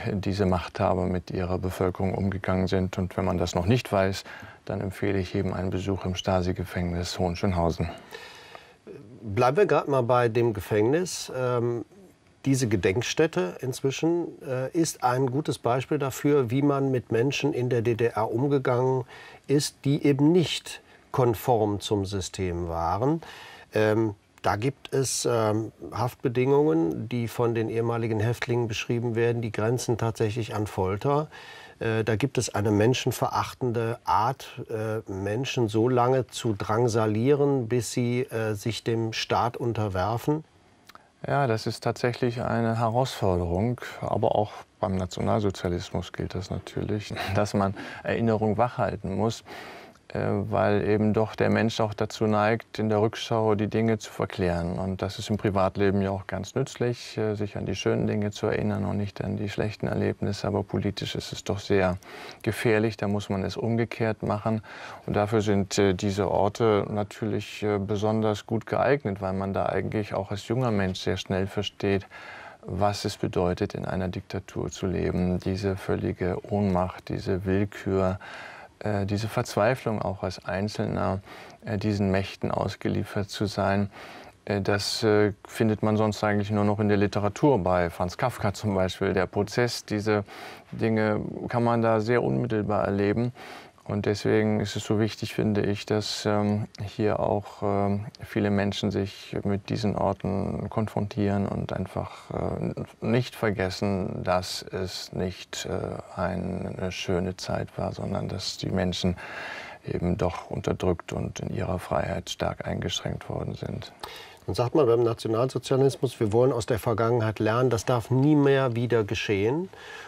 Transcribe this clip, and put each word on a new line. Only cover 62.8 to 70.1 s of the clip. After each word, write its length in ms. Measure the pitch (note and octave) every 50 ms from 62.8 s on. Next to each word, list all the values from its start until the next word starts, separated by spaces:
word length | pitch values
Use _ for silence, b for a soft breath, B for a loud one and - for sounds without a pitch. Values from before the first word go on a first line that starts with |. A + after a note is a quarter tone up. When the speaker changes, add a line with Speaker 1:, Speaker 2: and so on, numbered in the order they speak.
| G#2+ A2+ G#2 -
Speaker 1:
da 100 | A2 G2+
muss 220 | G2+ G#2 G2+ -
man 120 | G2+ F#2+
es 140 | F#2+ F#2+ -
umgekehrt 640 | - - A2+ A2+ A2+ A#2 G#2+ - - A#2 A2 G#2+ -
machen. 380 | - - G#2 G#2 - A2+ A2 G#2+ B B B B B B B B -
Und 100 | - -
dafür 240 | G#2+ G#2 G#2 A#2 A2
sind, 380 | G2+ G#2+ G2+ G2 F#2+ - - -
äh, 160 | G2+ G2 F#2
diese 360 | F2+ G#2 G2+ F#2+ G2+ G2 -
Orte 540 | - F2 F#2+ G#2+ - - A#2 A2 G#2+ G2+ G2+ -
natürlich, 720 | G#2+ G#2 G#2 - - - A#2 G#2+ G#2 G#2 G#2 - - -
äh, 160 | G#2 G#2+ G#2 G2+
besonders 640 | G2 G2+ G#2+ G2 G#2+ G#2+ A2 A2 G#2+ A2 G#2+ G#2 -
gut 220 | - A2+ A2 -
geeignet, 560 | - G2+ G2 F#2+ A#2 C#3+ C#3+ - G#2+ G2 G2
weil 100 | G2 F#2
man 220 | F#2+ F#2+ G2 G2 F#2+
da 100 | F#2+ -
eigentlich 480 | - - F#2+ G2 G2+ G#2 A2 G2+ -